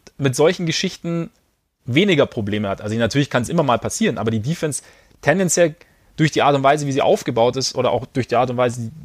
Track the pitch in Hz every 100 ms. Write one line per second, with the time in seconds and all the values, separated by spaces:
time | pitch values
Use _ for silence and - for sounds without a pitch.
0 | - - 139 127 160 185 170 - 185 -
1 | 170 170 160 _ _ _ _ _ - 127
2 | 208 156 123 - 101 104 104 98 104 113
3 | 113 139 143 131 117 170 143 117 110 -
4 | 220 110 113 110 113 170 156 - - _
5 | _ _ 143 175 180 - 170 156 _ _
6 | _ - 156 143 131 143 135 151 143 135
7 | - 208 - 120 120 127 131 127 120 117
8 | 123 135 120 117 127 120 123 120 113 160